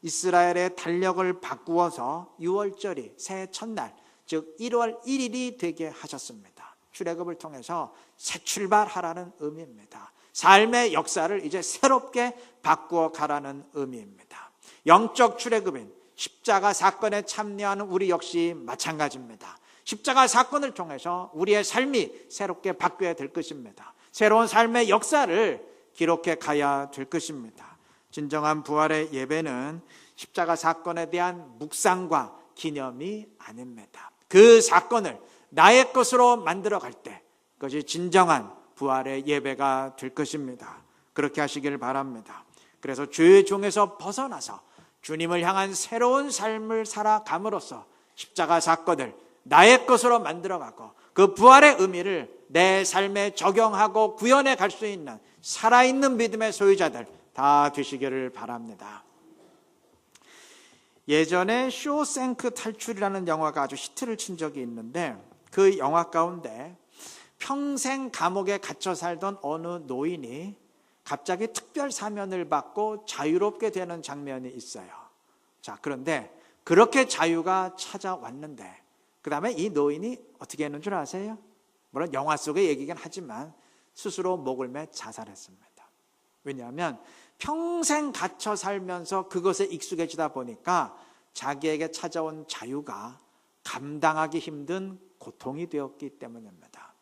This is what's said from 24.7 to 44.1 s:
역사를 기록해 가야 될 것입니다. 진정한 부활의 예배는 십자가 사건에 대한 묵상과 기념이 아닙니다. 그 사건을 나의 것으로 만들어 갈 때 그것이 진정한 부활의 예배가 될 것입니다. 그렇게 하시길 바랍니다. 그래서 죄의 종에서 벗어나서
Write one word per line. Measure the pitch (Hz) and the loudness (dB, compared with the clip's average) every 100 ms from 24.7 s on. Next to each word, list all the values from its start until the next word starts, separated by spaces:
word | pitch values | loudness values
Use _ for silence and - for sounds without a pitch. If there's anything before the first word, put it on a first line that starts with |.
| 233 226 | 4 4
역사를 | 202 - 302 247 170 214 123 - - _ | 4 4 2 2 2 2 -2 -10 -20 _
기록해 | - 165 165 170 160 | -2 0 0 0 -4
가야 | - 147 143 139 139 | -2 0 0 0 -4
될 | 139 135 | -10 -8
것입니다. | 170 - 151 113 - - - _ _ _ | -6 -8 -12 -14 -20 -20 -20 _ _ _
진정한 | - 147 151 151 156 | -10 -6 -2 0 -2
부활의 | 139 151 156 156 156 | -2 0 2 0 -2
예배는 | 135 131 156 160 127 139 165 - - - | -6 -4 -4 -4 -6 -8 -12 -18 -20 -20
십자가 | - - - 170 165 | -20 -12 -4 -2 0
사건에 | 165 165 170 170 165 | 0 -2 -6 -6 -4
대한 | 175 175 175 147 113 | -2 -2 -4 -16 -16
묵상과 | 151 - 196 185 180 156 113 - _ | -12 -2 0 0 0 -2 -2 -12 _
기념이 | - 160 147 131 123 165 214 208 _ | -10 -8 -6 -8 -10 -10 -10 -14 _
아닙니다. | - 220 127 233 208 - - _ _ | -20 -18 -18 -18 -20 -20 -20 _ _
그 | 185 226 226 | 10 12 12
사건을 | - 170 - 233 185 110 - _ _ | 10 4 4 -2 -2 -8 -18 _ _
나의 | 139 180 240 254 | 8 10 10 6
것으로 | 254 247 254 247 240 | 2 4 6 6 4
만들어 | 170 180 208 202 | 0 -4 -2 -4
갈 | - | -6
때 | 120 - - _ _ _ _ | -16 -20 -20 _ _ _ _
그것이 | 139 143 | -8 -8
진정한 | 147 165 180 185 175 147 101 - _ | -6 -6 2 4 6 4 0 -18 _
부활의 | - 139 131 131 135 139 | -6 -2 -2 -2 -6 -2
예배가 | 147 139 131 135 131 135 - | -2 -2 -2 0 0 -4 -10
될 | 131 | -12
것입니다. | 127 147 156 135 123 - - _ _ _ | -6 -6 -6 -10 -12 -18 -20 _ _ _
그렇게 | - 147 143 | -4 -4 -2
하시길 | 143 147 139 143 | -4 -4 -6 -6
바랍니다. | 123 131 139 117 107 - - _ _ _ | -4 -4 -6 -10 -18 -20 -20 _ _ _
그래서 | 135 131 143 | -10 -8 -8
죄의 | - 165 196 | 4 10 10
종에서 | 196 202 202 208 196 - | 8 0 -2 0 0 0
벗어나서 | 190 | -10